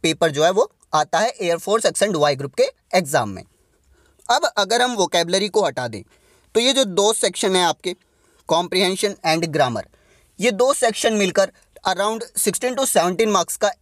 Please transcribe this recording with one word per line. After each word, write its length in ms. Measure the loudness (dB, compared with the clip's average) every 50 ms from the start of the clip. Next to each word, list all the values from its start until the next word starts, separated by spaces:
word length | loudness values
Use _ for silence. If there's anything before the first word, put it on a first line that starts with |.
| 0
पेपर 280 | 0 0 2 0 0
जो 120 | 2 2 2
है 80 | 2
वो 180 | 4 2 0 0 _ _ _ _ 0
आता 260 | 0 0 _ 0 0
है 100 | 0 -2 -2 -4
एयर 160 | -2 -2 -2
फोर्स 280 | -2 0 -2 -2 2 2
एक्स 180 | 0 0 0 0
and 120 | 0 2
वाई 200 | 2 2 2 0
ग्रुप 200 | -2 -6 -8 _
के 140 | 0 0 0 _ _ _ _ -2
एग्जाम 320 | -2 -2 0 -2 -2 -2 -2
में। 140 | -8 -12 -16 _ _ _ _ _ _ _ _ _ _ _ _ _ _ _ _ -2
अब 220 | 0 0 0 -2 -2
अगर 240 | -2 -2 0 0 0
हम 140 | 0 0 0
वोकेबलरी 540 | -2 -2 0 0 -2 0 0 -2 -2 -2 0
को 160 | 0 0 0
हटा 220 | 0 -2 -4 -8
दें, 140 | -8 -10 -12 -16 _ _ _ _ _ _ _ _ _ _
तो 40 | 0
ये 140 | 2 2 2
जो 100 | 2 0
दो 280 | 0 0 2 2 2 2
सेक्शन 420 | 2 -2 -2 -2 -2 -2 0 2
है 100 | 2 2
आपके, 300 | 0 -2 _ -8 -10 -10 _ _ _ _ _ _ _ _ _ _ -2
comprehension 720 | -2 0 0 -2 -2 0 0 0 0 -2 -4 -4 -4 _ -2
and 220 | 0 0 0 -2 -2 0
grammar, 280 | 0 0 0 0 -6 -8 _ _ _ _ _ _ _ _ _ _ -2
ये 120 | -2 -2
दो 220 | 2 2 2 2 2
सेक्शन 400 | 2 0 -2 0 0 0 0 2
मिलकर 380 | 2 0 2 2 2 0 0 _ _ _ _ _ -6 _ -4
around 340 | -2 0 0 -2 -2 -4 -8 -8 _
सिक्सटीन 380 | -2 -2 -2 -2 -2 -4 -4 -2
to 120 | -2 -2
सेवनटीन 420 | 2 2 2 2 2 2 0 0 2
मार्क्स 280 | 2 0 0 -2 -4
का 140 | -2 -2 -2 -2 _